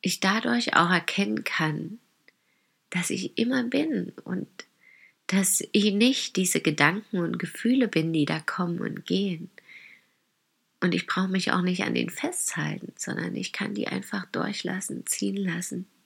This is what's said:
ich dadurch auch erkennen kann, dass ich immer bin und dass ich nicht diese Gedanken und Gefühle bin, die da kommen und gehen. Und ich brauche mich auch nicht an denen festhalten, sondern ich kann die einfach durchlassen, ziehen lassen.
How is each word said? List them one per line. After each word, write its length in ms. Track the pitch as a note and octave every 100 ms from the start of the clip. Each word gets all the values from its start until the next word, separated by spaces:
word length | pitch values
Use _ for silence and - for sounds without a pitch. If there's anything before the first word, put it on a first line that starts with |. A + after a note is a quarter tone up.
ich 200 | F#3+ -
dadurch 540 | G3 G#3+ A#3+ A#3+ -
auch 160 | - F3
erkennen 540 | F3+ E3 - G3+ G#3+
kann, 540 | - - D#3+ D#3 D#3+ A3 _ _ _ _ _ _ _ _ _
dass 200 | F3 E3+
ich 280 | F#3+ F#3+ -
immer 260 | A#3 C4
bin 480 | A#3+ C4 D#4+ A#3 F3+ -
und 240 | - F#3 - _ - _ _ _ - _ -
dass 340 | F#3+ F#3+ - -
ich 220 | G#3+ G#3
nicht 420 | G3 A#3+ C4+ - -
diese 240 | F3+ -
Gedanken 580 | - D3+ D3 F#3+ G#3 F#3
und 200 | E3+ F3
Gefühle 500 | E3+ - A#3 C4 A3+
bin, 240 | E3 D#3+
die 140 | D#3+ D3
da 140 | D#3+
kommen 400 | - - F3 E3+
und 260 | - - -
gehen. 440 | F#3 G3 E3 E3+ - - - - - _ _ _ _ _ _ _ _
Und 140 | F3+
ich 120 | F3 -
brauche 220 | - F#3+
mich 240 | F#3+ -
auch 100 | F#3
nicht 220 | F3+ F3+
an 100 | -
denen 160 | B1 -
festhalten, 840 | - D#4 F#4 - - D3+ - - -
sondern 400 | - - F3 -
ich 160 | F#3
kann 200 | - G#3
die 140 | G3+ -
einfach 400 | G3 G3+ G#3 F3+
durchlassen, 800 | - - G3+ - F#3 - - -
ziehen 300 | - G3+ G3
lassen. 500 | F#3+ E3+ F3+ F3+ F#3+ _